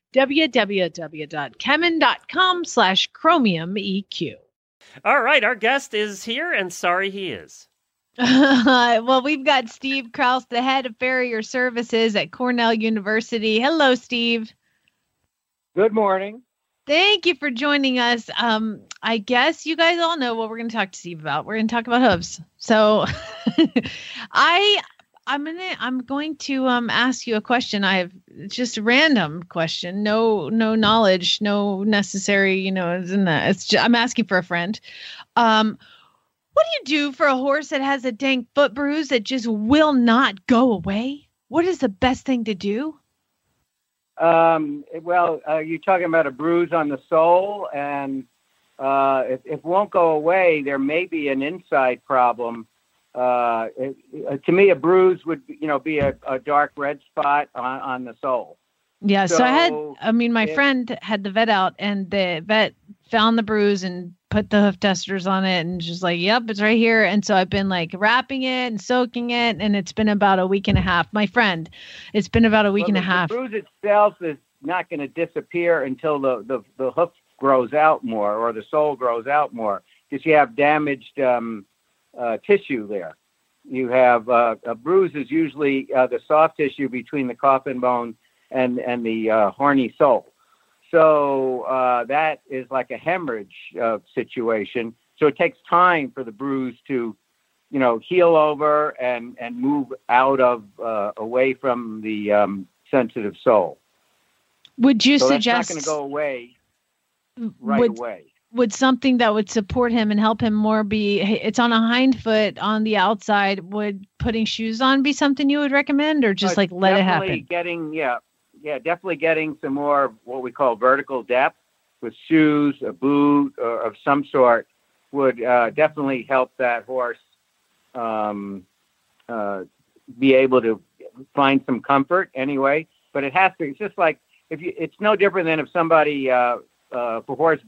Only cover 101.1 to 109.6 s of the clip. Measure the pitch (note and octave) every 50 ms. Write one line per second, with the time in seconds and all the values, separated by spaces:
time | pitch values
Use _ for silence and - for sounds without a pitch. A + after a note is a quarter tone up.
101.1 | - - A2 A2+ B2 B2+ C3 C3+ B2+ - - C3+ A#2+ B2 A#2 A2+ A2 A2 G#2+ A2
102.1 | G#2+ G#2 G#2 G#2 G#2 G#2 G#2 F#2+ G2+ G2 F#2 - _ _ _ _ - C3+ A#2+ A2
103.1 | - B2 G#2 G2+ F2 - - C3+ A2+ G#2 F2+ D#2 C2+ _ _ _ _ _ _ _
104.1 | _ _ _ _ _ _ _ _ _ _ _ _ _ - A#3 C#4 C4+ G#3+ G#3 B3+
105.1 | C#4+ C#4+ B3+ C4 C#4+ B3 G#3 A#3+ A#3+ B3 A#3 - F3 D#3 C3+ D#3 D#3 D3 C#3+ C#3
106.1 | C#3 D3 D3+ C#3+ C3+ B2 A#2+ A#2+ B2 _ _ _ _ _ _ _ _ _ _ _
107.1 | _ _ _ _ _ B3 A#3 G#3+ - _ - G#3+ G#3+ A3+ A#3+ A3+ A3 A3+ A#3+ A#3
108.1 | - - - _ _ _ _ _ A3+ A#3 B3 G#3+ - - C4 C4 C4 B3+ - C4+
109.1 | B3+ A#3+ A#3+ A3 G#3 G#3+ G#3 - - A3+